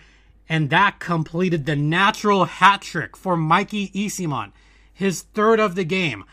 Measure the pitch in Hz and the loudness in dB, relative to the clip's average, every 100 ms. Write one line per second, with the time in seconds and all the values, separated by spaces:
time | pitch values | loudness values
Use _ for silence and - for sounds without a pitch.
0 | - _ _ _ - 160 143 165 196 - | -14 _ _ _ -4 -2 2 4 2 0
1 | - 170 156 165 185 165 139 147 147 170 | -4 -4 -2 -2 0 0 -2 -2 0 2
2 | 202 214 208 196 165 - 190 196 - 170 | 0 0 0 2 2 4 4 4 -4 -8
3 | 120 - 190 170 156 175 196 208 196 190 | -8 -8 -4 -2 2 2 2 -6 -6 -4
4 | 202 - 170 127 101 _ _ _ _ - | -6 -6 -6 -6 -8 _ _ _ _ -4
5 | 196 160 - 214 214 226 214 175 165 190 | -4 -4 -8 0 2 4 2 -2 -2 -2
6 | 170 104 - | -2 -6 -14